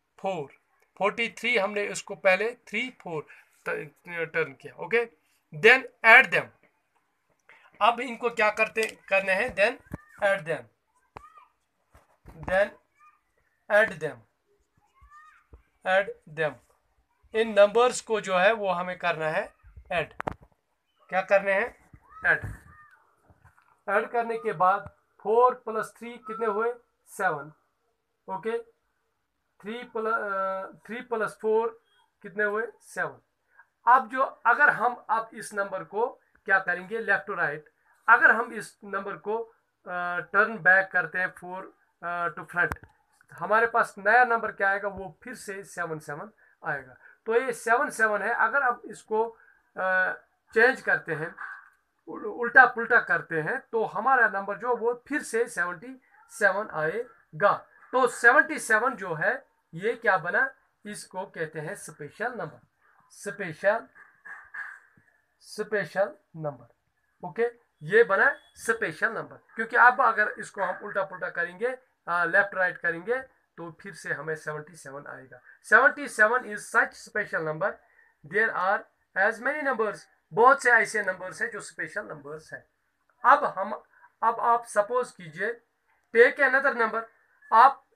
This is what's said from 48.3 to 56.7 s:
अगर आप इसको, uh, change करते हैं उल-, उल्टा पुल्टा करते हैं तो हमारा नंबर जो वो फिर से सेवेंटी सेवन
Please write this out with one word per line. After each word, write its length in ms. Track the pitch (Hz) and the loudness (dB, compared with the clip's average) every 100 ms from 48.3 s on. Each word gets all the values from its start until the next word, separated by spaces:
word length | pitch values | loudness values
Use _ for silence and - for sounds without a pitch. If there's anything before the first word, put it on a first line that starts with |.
अगर 280 | 233 220 269 | 0 0 2
आप 200 | 254 240 | 0 -2
इसको, 520 | - - - 214 226 - _ _ _ - | -8 -16 -4 -2 -2 -6 _ _ _ -6
uh, 360 | 185 185 185 - _ _ _ | 0 0 0 -4 _ _ _
change 260 | 226 247 262 | 4 4 2
करते 340 | - 170 170 | -2 -4 -4
हैं 200 | 151 170 - - - - _ _ _ - | -8 -8 -12 -16 -16 -20 _ _ _ -16
उल-, 160 | - 214 | -12 -10
उल्टा 380 | 233 233 269 247 | -6 4 8 8
पुल्टा 340 | 226 226 233 | 6 2 2
करते 400 | - 170 - 160 | 4 -2 0 -4
हैं 180 | 156 254 - | -2 -6 -4
तो 120 | 226 190 | -4 -2
हमारा 420 | 175 254 262 220 | -2 2 4 4
नंबर 300 | 196 196 196 | 0 -6 -6
जो 180 | 247 226 | -2 -2
वो 160 | 233 240 - | -2 -4 -6
फिर 140 | 294 | -8
से 240 | - 226 247 | -4 -4 -2
सेवेंटी 520 | 180 175 175 247 262 _ _ _ | -4 -6 -6 -14 -20 _ _ _
सेवन 360 | - 202 196 214 | 0 0 2 -4